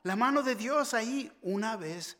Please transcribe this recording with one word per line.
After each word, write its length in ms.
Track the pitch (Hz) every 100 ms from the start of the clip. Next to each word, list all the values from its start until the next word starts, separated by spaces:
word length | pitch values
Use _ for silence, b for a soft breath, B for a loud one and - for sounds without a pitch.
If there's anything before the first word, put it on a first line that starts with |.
la 120 | 180
mano 280 | 196 254 277
de 140 | 254 220
Dios 360 | 226 294 277
ahí 420 | 233 226 277 240 -
una 360 | 180 196 220 214
vez 420 | 156 175 160